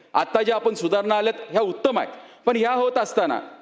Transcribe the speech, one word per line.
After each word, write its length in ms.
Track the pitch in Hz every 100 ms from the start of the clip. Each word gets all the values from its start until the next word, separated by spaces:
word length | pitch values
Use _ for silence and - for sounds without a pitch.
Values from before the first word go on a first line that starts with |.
| _
आता 280 | - - 226
ज्या 140 | 220 220
आपण 180 | 226
सुधारणा 440 | 214 170 196 208 214
आल्यात, 240 | 208 220 -
ह्या 120 | 170
उत्तम 380 | 208 175 269 226
आहेत, 120 | 117 - - - -
पण 120 | 240
ह्या 140 | 226
होत 200 | 254 247 247
असताना 420 | 214 - 175 117 - -